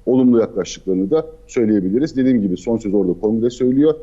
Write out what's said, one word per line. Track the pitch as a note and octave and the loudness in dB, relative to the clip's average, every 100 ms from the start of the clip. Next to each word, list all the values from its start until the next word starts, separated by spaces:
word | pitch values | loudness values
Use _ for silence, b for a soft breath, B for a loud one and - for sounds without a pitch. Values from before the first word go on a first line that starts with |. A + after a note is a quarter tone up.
| A#2 | -2
olumlu | B2+ B2+ A#2 | 2 4 4
yaklaştıklarını | G#2 F#2+ F2 - F#2+ F#2 G2 | 2 -4 -8 -8 -4 -2 0
da | D#3+ D#3+ - - | -2 -2 -14 -8
söyleyebiliriz. | B2+ A2 G#2 F#2 A#2 D#3+ C3 | -2 0 0 0 -2 -2 0
Dediğim | C3 A#2+ | 0 2
gibi | G2 F2+ | 0 -4
son | A#2 A2+ | -4 -4
söz | G2+ | 0
orada | G2+ F2+ | 0 0
kongre | F2 G#2+ A2+ A#2+ | -2 -2 0 -2
söylüyor | A#2+ B2+ C3+ D#3 D3+ | 0 0 2 2 0